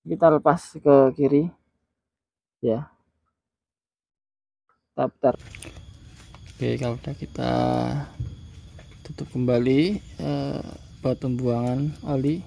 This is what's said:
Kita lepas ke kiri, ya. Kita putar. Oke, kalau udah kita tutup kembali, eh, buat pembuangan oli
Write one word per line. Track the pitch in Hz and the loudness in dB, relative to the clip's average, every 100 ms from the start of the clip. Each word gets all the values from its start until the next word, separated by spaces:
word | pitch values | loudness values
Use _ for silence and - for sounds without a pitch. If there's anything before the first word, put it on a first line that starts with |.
Kita | 160 165 165 | -6 4 6
lepas | 151 151 170 - 160 | 6 4 2 -4 -2
ke | 147 139 131 | 6 8 6
kiri, | 131 135 143 170 - _ _ _ _ _ _ _ _ _ _ | 4 4 4 2 -6 _ _ _ _ _ _ _ _ _ _
ya. | 123 113 151 _ _ _ _ _ _ _ _ _ _ _ _ _ _ _ _ _ _ _ _ | -2 -2 -4 _ _ _ _ _ _ _ _ _ _ _ _ _ _ _ _ _ _ _ _
Kita | - 131 | -4 -4
putar. | _ 131 - - - - - - - - - - - - - | _ 0 0 -10 -18 -18 -18 -20 -20 -20 -20 -20 -20 -20 -6
Oke, | 120 120 | -4 -2
kalau | 123 120 | -4 -4
udah | - | -8
kita | 139 - - 123 123 123 123 123 139 139 - - - - - - - - - - | -10 -10 -6 -2 0 2 0 0 -4 -6 -10 -10 -10 -18 -20 -20 -20 -20 -20 -18
tutup | - 147 | -12 -8
kembali, | 127 123 120 123 135 175 208 - - 151 | -2 2 2 4 4 2 0 -8 -8 -6
eh, | 143 139 - - - - - 131 | -4 -4 -6 -10 -14 -20 -6 -4
buat | 127 | -2
pembuangan | 135 123 127 120 123 127 147 147 - | -2 -2 0 0 -2 -2 -4 -6 -4
oli | 139 135 170 | -2 0 -2